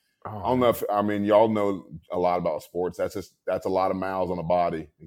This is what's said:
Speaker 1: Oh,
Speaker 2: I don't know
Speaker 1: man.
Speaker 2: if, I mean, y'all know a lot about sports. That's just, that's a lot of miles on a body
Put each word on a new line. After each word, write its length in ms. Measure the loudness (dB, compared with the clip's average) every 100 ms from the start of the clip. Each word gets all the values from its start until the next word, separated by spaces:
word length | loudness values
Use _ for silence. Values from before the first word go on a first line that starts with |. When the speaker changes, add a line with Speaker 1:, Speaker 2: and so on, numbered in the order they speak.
| _ _
Speaker 1:
Oh, 140 | -14 -6
Speaker 2:
I 120 | -2
don't 100 | 4
know 60 | 4
Speaker 1:
man. 80 | 2
Speaker 2:
if, 80 | 0
I 100 | 0
mean, 220 | 0 0 4
y'all 240 | 6 6
know 380 | 2 0 -2 -8 -18 -8
a 80 | -2
lot 180 | 0 0
about 240 | -2 -4
sports. 380 | -6 -6 -4 -4
That's 160 | -6 -6
just, 180 | -12 _ -4
that's 180 | -4 0
a 40 |
lot 200 | 0 0
of 80 | -2
miles 320 | -2 -2 -2
on 80 | -4
a 60 |
body 440 | 0 2 2 -2 -8 _